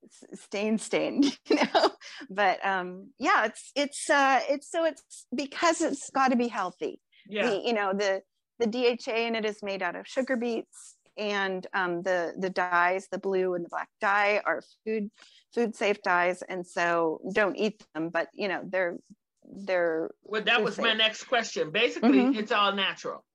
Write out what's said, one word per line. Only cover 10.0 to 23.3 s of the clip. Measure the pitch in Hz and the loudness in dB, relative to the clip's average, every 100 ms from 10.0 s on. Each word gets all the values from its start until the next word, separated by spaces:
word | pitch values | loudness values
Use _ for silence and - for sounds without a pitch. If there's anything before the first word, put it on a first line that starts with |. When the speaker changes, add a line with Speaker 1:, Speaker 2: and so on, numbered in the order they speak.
| 202 | -8
Speaker 1:
sugar | - 254 262 | -4 -2 0
beets, | 240 233 - - - - _ - | 0 -2 -6 -16 -20 -20 _ -8
and, | 208 202 196 185 180 | -4 -2 -2 -4 -6
um, | 196 180 175 | -2 -2 -2
the, | 185 180 165 - | 0 0 -2 -4
the | 190 | -4
dyes, | 185 180 175 175 190 190 | -2 0 4 4 2 -4
the | 190 | -6
blue | 196 190 185 | -2 0 2
and | 180 | 0
the | 170 | -4
black | 165 156 _ | -8 -8 _
dye, | 214 202 202 208 | 2 4 4 2
are | - 156 - _ | 0 -4 -4 _
food, | - 220 208 _ - - _ | -6 -4 -4 _ -20 -20 _
food | - 233 220 | -2 -2 0
safe | 208 202 | 0 0
dyes, | 202 175 175 180 | 0 2 2 0
and | - 185 180 | -6 -8 -8
so | - 175 170 165 - - | -2 0 2 0 -2 -2
don't | 202 202 - | 2 2 2
eat | 214 - - | -2 -2 -14
them, | 156 165 | -8 -4
but, | 170 - | -4 -6
you | - 202 | -4 -4
know, | 175 | -4
they're, | 175 185 180 180 _ - _ _ - | -4 -2 -2 -4 _ -20 _ _ -20
they're | - 196 185 170 160 165 - | -16 -2 0 2 0 -4 -8
Speaker 2:
Well, | - 208 | -6 -4
that | 202 233 | 2 2
Speaker 1:
food | 214 | 2
Speaker 2:
was | - | 0
my | 226 | 0
Speaker 1:
safe. | 220 | 2
Speaker 2:
next | 220 320 | 2 0
question. | - 240 220 - 156 | 0 0 0 -2 -2
Basically, | 160 240 330 233 | 0 0 2 6
Speaker 1:
Mm-hmm. | 269 247 233 | 6 6 2
Speaker 2:
it's | 208 | 0
all | 220 202 | 2 2
natural. | 196 185 165 147 82 _ | 2 -2 -4 -8 -10 _